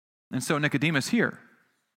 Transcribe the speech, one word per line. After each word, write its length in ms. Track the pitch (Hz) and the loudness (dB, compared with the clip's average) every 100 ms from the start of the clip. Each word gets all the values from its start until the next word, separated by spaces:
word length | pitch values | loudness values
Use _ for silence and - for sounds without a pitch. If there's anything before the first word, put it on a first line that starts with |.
| _ _ _ | _ _ _
And 140 | 131 | -6
so 140 | 123 151 | -2 0
Nicodemus 500 | 147 139 151 147 - | 0 0 0 0 0
here, 300 | 233 151 - - _ _ _ _ | 2 0 -2 -16 _ _ _ _